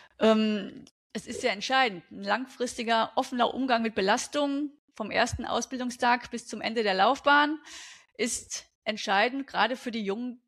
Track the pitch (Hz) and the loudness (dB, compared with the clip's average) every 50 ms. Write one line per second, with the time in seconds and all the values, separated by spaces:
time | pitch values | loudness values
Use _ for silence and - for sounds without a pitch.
0 | - - _ - 208 220 220 220 214 214 214 208 196 - - - - - _ _ | -20 -20 _ 2 4 6 6 6 4 2 0 -2 -4 -8 -12 -16 -18 -20 _ _
1 | _ _ - 220 - - 247 - - 240 196 202 196 - 262 269 262 233 190 170 | _ _ -10 -10 -8 -8 -6 -2 -2 -2 -2 -2 -2 0 2 4 4 2 0 -4
2 | - - - 196 196 196 202 233 262 - - - 240 240 - - 233 226 233 226 | -10 -14 -14 -8 -4 -2 -2 -2 -2 -6 -6 -6 -6 -4 -4 -4 -2 0 2 2
3 | 226 - - - 262 - 262 247 240 - - 240 269 262 240 233 226 226 214 214 | 2 0 0 -2 -2 -2 0 0 0 0 0 0 0 2 2 2 0 0 0 0
4 | 190 196 220 254 - - - 294 294 285 277 277 302 277 - _ _ _ _ - | 2 2 2 2 0 -2 -2 -2 0 0 0 -2 -4 -6 -8 _ _ _ _ -10
5 | 214 196 - 185 233 254 - - 240 - - 233 233 - 269 247 247 247 233 - | -8 -2 0 0 0 0 -2 -4 -6 -4 -4 -4 -4 -4 -6 -6 -6 -6 -4 0
6 | 254 240 240 247 - - - 226 - - - 214 - - 226 233 220 202 185 185 | 2 2 2 2 -2 -6 -10 -12 -10 -10 -10 -6 -6 -4 -2 0 0 2 2 4
7 | 196 226 277 269 - 285 285 294 294 294 311 302 - - - - - - - - | 4 4 4 2 4 4 6 6 6 4 0 -4 -8 -14 -18 -18 -18 -18 -20 -20
8 | _ _ _ - 226 240 - - - - - - - _ _ _ - 220 220 208 | _ _ _ -4 -4 -2 -4 -6 -8 -10 -12 -14 -14 _ _ _ -8 -8 -8 -4
9 | - 214 196 196 214 247 254 277 269 - - 180 202 226 254 226 - 254 214 226 | -2 0 2 4 2 2 0 -4 -8 -4 0 2 2 2 0 -2 -6 -6 -6 -4
10 | 208 190 196 226 247 247 233 247 _ | -4 -4 -4 -4 -6 -8 -10 -12 _